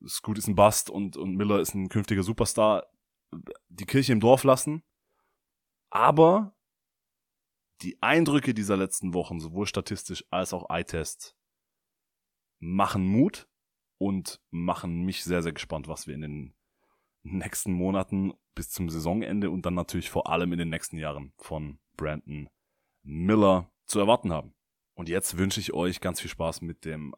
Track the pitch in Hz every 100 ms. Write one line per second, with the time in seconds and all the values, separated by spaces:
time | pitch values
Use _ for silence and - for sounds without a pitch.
0 | - - - 104 110 101 104 - - 98
1 | 98 67 92 95 104 101 80 98 92 107
2 | 101 98 92 113 107 - 107 101 - _
3 | _ _ - 82 - - _ 90 95 135
4 | 135 113 117 131 135 127 151 160 _ _
5 | _ _ _ _ _ _ _ _ - 98
6 | 127 151 160 202 202 _ _ _ _ _
7 | _ _ _ _ _ _ _ - 92 -
8 | 117 160 147 143 135 110 101 98 95 -
9 | 92 87 80 85 80 90 101 101 - 101
10 | - 90 - 90 92 90 - 85 - 82
11 | 78 - - _ _ _ _ _ _ _
12 | _ _ _ _ _ - 82 95 98 95
13 | 92 110 170 - - _ _ _ _ -
14 | 98 95 - - _ 85 87 85 90 85
15 | 92 92 85 87 82 80 - 80 76 78
16 | 80 71 78 73 67 _ _ _ _ _
17 | _ _ - 92 98 - 101 90 92 95
18 | 92 98 95 - _ - - - 85 80
19 | 80 107 - 104 95 92 87 87 85 90
20 | - - - 85 87 87 82 80 - 80
21 | 78 71 69 - - 78 73 71 _ -
22 | 76 - - 73 73 _ _ _ _ _
23 | 69 76 92 110 98 92 87 _ - 107
24 | 101 120 98 78 69 _ _ _ _ -
25 | 82 90 - 80 98 104 - - 90 -
26 | 92 90 - - - - 82 80 82 76
27 | 71